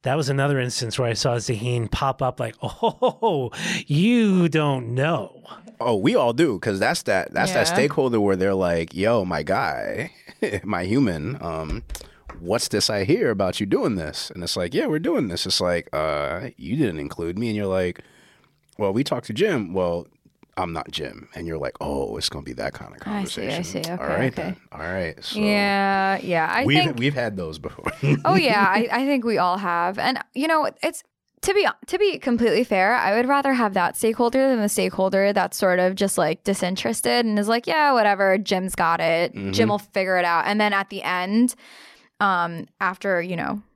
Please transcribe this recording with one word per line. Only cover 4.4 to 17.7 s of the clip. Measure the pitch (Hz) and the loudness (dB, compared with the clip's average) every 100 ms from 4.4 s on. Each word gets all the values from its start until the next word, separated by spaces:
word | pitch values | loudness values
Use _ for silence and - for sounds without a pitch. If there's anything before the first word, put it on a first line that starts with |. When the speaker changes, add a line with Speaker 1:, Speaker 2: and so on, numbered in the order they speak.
| 170 | 4
Speaker 1:
don't | 156 147 131 117 | 2 2 0 -2
know." | 123 147 151 95 - - - - - | -2 0 -2 -4 -16 -20 -20 -20 -4
Speaker 2:
Oh, | 117 107 | 0 2
we | 127 | 4
all | 220 123 | 4 2
do, | 117 165 95 | 4 2 2
'cause | 113 98 | -2 2
that's | 110 175 | 0 0
that, | - 95 - | 0 0 0
that's | - 139 | -2 0
that | 180 110 | 2 2
Speaker 3:
Yeah. | |
Speaker 2:
stakeholder | 175 143 - 131 113 | 2 2 2 2 2
where | 101 95 | 2 2
they're | 98 | 2
like, | 95 90 85 85 | 2 2 0 -2
"Yo, | 82 104 117 | 0 2 2
my | 90 80 | 0 -2
guy, | 76 98 107 64 50 - 160 - - - | 0 0 0 -2 -6 -6 -10 -14 -20 -6
<laughs> | - 98 | -4 -4
my | 98 92 | -4 -4
human, | 90 123 120 82 80 139 | 0 2 2 0 -6 -6
um, | 85 80 78 107 - - - - - - | -8 -6 -6 -8 -8 -14 -14 -20 -20 -12
what's | 85 117 - | -4 -2 0
this | 107 - | -2 0
I | 104 | 0
hear | 98 202 156 | 2 2 2
about | 101 92 - | 2 0 0
you | 101 | -2
doing | - 190 98 | 0 0 -2
this?" | 76 - - | -4 -8 -10
And | 90 | -8
it's | 85 - | -6 -4
like, | 90 | -2
"Yeah, | 170 285 | -2 -2
we're | 156 | -2
doing | 226 294 113 | 0 0 -2
this." | 85 | -4
It's | 95 - | -2 0
like, | 90 87 - | 0 0 -2
"Uh, | 71 78 73 71 85 117 - | -4 -2 -2 -4 -6 -8 -12
you | 69 139 | -6 0
didn't | 123 78 | 0 -2
include | 71 - 85 92 | -8 -6 -6 -4
me." | 117 | -4
And | 104 | -2
you're | |
like, | 98 | -2